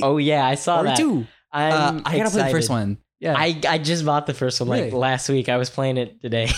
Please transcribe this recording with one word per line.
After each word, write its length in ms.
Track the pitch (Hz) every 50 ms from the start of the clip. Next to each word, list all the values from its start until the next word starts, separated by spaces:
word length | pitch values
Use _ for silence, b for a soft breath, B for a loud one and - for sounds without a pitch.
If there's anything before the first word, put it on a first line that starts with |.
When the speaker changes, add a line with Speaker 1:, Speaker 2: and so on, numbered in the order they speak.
| 107
Speaker 1:
Oh, 140 | 139 143 151
yeah, 280 | 143 147 151 151 131
I 80 | 127 135
saw 220 | 139 - - 175 170
Speaker 2:
Ori 80 | 156 143
Speaker 1:
that. 60 | 131 247
Speaker 2:
two. 280 | 320 302 214 143 117 B B B B _ -
Speaker 1:
I'm 440 | 147 147 156 160 143 143 143 156
Speaker 2:
Uh, 60 | 156 -
I 120 | - 165
gotta 140 | 180 220 220
play 120 | 190 208 -
the 60 | 135
first 160 | 143 160 156
Speaker 1:
excited. 40 | -
Speaker 2:
one. 280 | 139 117 104 101 104 - _ _ _ _
Yeah. 160 | - 165 156
Speaker 1:
I, 240 | 139 156 170 170 151 147 165
I 100 | 165 160
just 260 | 151 147 170 170 156
bought 200 | 151 147 147 147
the 80 | - 143
first 260 | - 131 127 123 -
one, 80 | 127 120
like, 160 | - 254 175
Speaker 2:
Really? 120 | 120 127
Speaker 1:
last 320 | 127 127 131 131 127 - -
week. 200 | 139 135 120 -
I 80 | 123
was 120 | 123 127 127
playing 280 | - - 135 135 131
it 240 | 127 120 117 - - -
today. 260 | 120 113 113 113 120 117